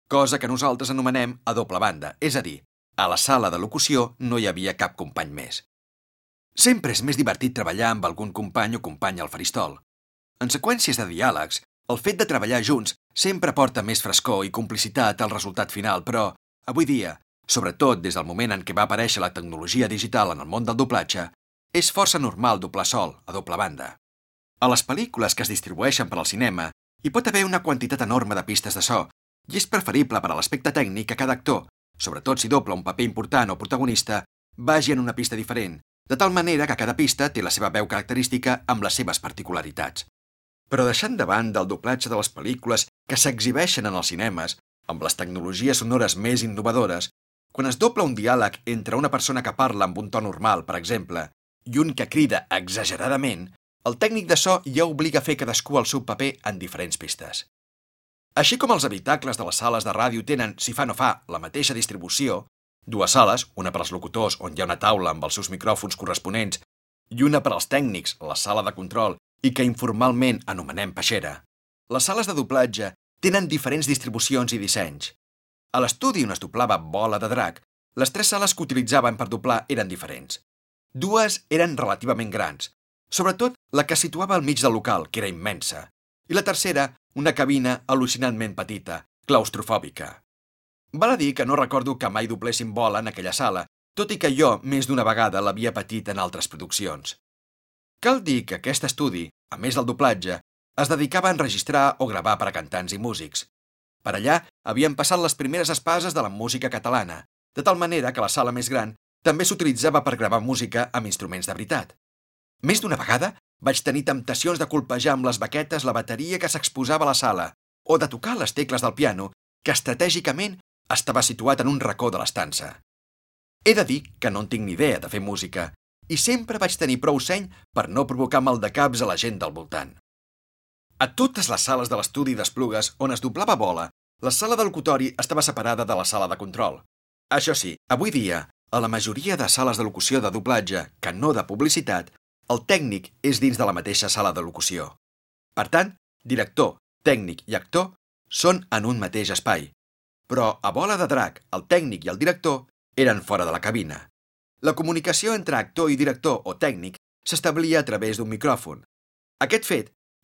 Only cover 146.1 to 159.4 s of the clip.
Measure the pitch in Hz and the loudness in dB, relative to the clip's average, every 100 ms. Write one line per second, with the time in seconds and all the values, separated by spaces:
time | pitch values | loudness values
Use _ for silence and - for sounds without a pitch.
146.1 | _ 117 123 101 - 107 - _ _ - | _ -4 -2 0 2 2 0 _ _ 2
147.1 | 117 90 80 - 101 - 170 185 - _ | 2 0 -10 -6 -6 -2 -2 -2 -6 _
148.1 | _ - - 170 185 - 110 110 120 92 | _ -10 0 2 2 0 -2 0 -2 -2
149.1 | 110 95 90 - 87 73 _ _ _ _ | -2 -2 -2 0 0 -2 _ _ _ _
150.1 | _ - 123 110 - 101 127 196 196 170 | _ -4 0 2 0 -2 0 0 0 2
151.1 | 160 90 - - 92 - 175 143 92 85 | 2 0 -4 -10 -6 2 2 2 -6 -6
152.1 | 95 156 175 165 135 - _ _ - 127 | -2 0 0 0 -2 -6 _ _ 4 4
153.1 | 104 - 98 85 85 107 117 80 69 - | 4 0 0 0 -2 -2 -2 -4 -10 -16
154.1 | _ _ _ _ _ 151 156 160 165 175 | _ _ _ _ _ -2 0 0 -2 0
155.1 | 156 214 220 160 131 104 - 160 135 143 | 0 0 -2 0 -2 -2 0 2 4 2
156.1 | 131 156 120 92 - 151 92 92 - _ | 0 0 -2 -4 -2 -2 -2 -8 -14 _
157.1 | _ - 165 170 156 165 160 - 131 110 | _ -4 -2 0 0 2 2 2 -2 -2
158.1 | 107 110 110 147 120 82 73 - _ _ | -4 -6 -2 0 0 -2 -14 -18 _ _
159.1 | _ _ - | _ _ -4